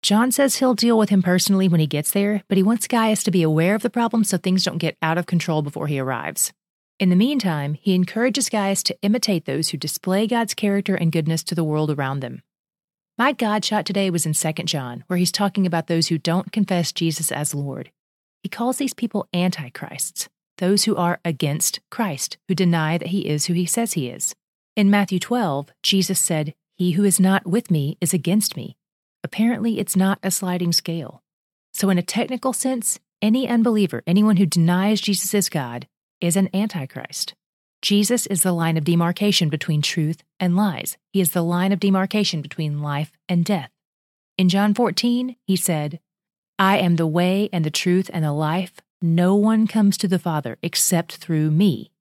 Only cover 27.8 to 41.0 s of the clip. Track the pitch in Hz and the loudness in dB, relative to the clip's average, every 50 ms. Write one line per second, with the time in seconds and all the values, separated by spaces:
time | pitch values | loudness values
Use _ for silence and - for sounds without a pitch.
27.8 | 139 139 175 _ - 151 - 175 135 - 180 220 202 - - - 113 - - _ | 0 -2 -4 _ -4 -2 -2 -2 0 0 0 0 0 -2 -6 -8 -12 -12 -14 _
28.8 | _ _ _ _ _ _ _ _ - - - - 220 233 240 - 208 233 220 - | _ _ _ _ _ _ _ _ -14 -12 -4 0 0 0 0 0 -2 -2 -2 -2
29.8 | - - - 190 190 190 196 - - 190 180 - - 185 180 180 180 175 170 - | -4 0 2 2 2 2 0 -2 -2 -4 -4 -4 -4 -4 -4 -2 -2 0 -2 -2
30.8 | - - 165 170 147 - - - _ _ _ _ _ _ _ _ _ _ _ - | -2 -4 -6 -6 -8 -10 -14 -18 _ _ _ _ _ _ _ _ _ _ _ -2
31.8 | - 196 190 175 175 - - 208 240 - 254 240 - 262 247 - - 262 262 247 | 0 2 2 0 0 -2 -4 -4 -4 -4 -6 -4 -4 -4 -2 -2 -2 -2 -4 -2
32.8 | 220 - - - _ _ _ _ - 214 214 254 269 - 240 233 226 240 226 214 | -4 -4 -6 -6 _ _ _ _ 0 2 2 2 2 0 2 2 2 4 4 2
33.8 | 202 165 - 117 - - 175 196 208 220 214 175 202 160 - 175 165 170 180 180 | 2 0 0 -4 -2 2 2 4 4 4 4 4 4 2 4 2 4 4 4 2
34.8 | 190 208 220 202 - - 202 190 - - - 208 185 - - 160 135 120 120 123 | 2 2 0 0 0 -2 -2 -2 -2 -2 0 0 0 0 -4 -4 -6 -6 -8 -10
35.8 | 127 _ _ _ _ _ _ _ - 170 160 190 190 185 - 190 208 220 - 175 | -12 _ _ _ _ _ _ _ -2 0 2 2 0 0 0 -2 -2 -2 -4 -6
36.8 | 135 135 - - 117 - - - - - - _ _ _ _ _ _ _ _ _ | -8 -8 -10 -12 -12 -12 -8 -8 -8 -8 -10 _ _ _ _ _ _ _ _ _
37.8 | - - 208 202 208 196 240 240 - - 202 170 - 185 180 170 165 165 160 160 | -2 2 2 4 4 2 0 -2 -2 -2 -2 0 0 0 2 2 2 2 0 0
38.8 | 151 165 170 170 170 170 175 - 214 208 196 - 175 151 143 151 - - 156 151 | 2 2 2 2 2 0 0 0 0 2 2 2 2 0 0 -2 -2 0 0 0
39.8 | 143 - - 175 156 151 165 - _ _ _ _ 185 180 175 185 214 202 156 117 | 0 -2 -2 -2 -2 -2 -2 -6 _ _ _ _ 0 0 2 2 2 0 -2 -4
40.8 | - - - _ | -8 -10 -10 _